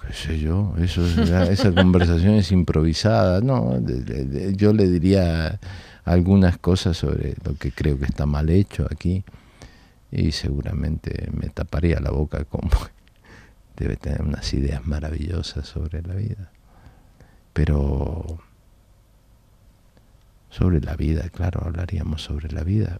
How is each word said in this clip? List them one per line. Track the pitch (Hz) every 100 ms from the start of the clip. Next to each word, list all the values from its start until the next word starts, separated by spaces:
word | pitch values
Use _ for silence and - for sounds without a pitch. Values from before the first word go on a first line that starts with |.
| -
Qué |
sé | - 76 80
yo, | 78 92 101 82
eso | 87 87 87
es, | 85
esa, | 85 90 87
esa | 98 101
<laughs> |
conversación | 87 90 90 85 85 95
es | 107 90
improvisada, | 92 80 78 80 78 107 113 95 90
¿no? | 127 127 117 -
De, | - 64
de, | - 65
de, | 67 71 95 98
yo | 104
le | 107 95
diría | 90 90 98 87 80 78 104 90 - - -
algunas | - 90 87 98 90 87
cosas | 85 92 92 82
sobre | 71 71 71 73
lo | 78 71
que | 69
creo | - 73 69
que |
está | 67 - 73
mal | 73 78
hecho | 92 98 - 69
aquí | 80 85 92 - - - - - - - _ -
y | - 85
seguramente | 78 - 69 - 71 76 78 - - -
me | 76 -
taparía | - - 73 85 71
la | 67
boca | 65 76 -
como | 73 - - - - - _ _
<laughs> | - - - _ _ -
debe | - -
tener | - 71
unas | 76 69 -
ideas | 65 69 71 -
maravillosas | 73 76 80 90 87 82 - 71
sobre | 73 78 82
la | 82
vida. | 92 104 101 90 _ _ - - - _ - - _ _
Pero | - 76 73 71 69 69 82 73 82 - _ _ _ _ _ _ _ _ _ _ _ _ _ _ _ _ _ _ _ _
sobre | - 90 82
la | - 73
vida, | 71 78 82
claro, | - 90 -
hablaríamos | 80 82 87 87 80 76
sobre | - 73 76
la | 76
vida. | 80 107 92 90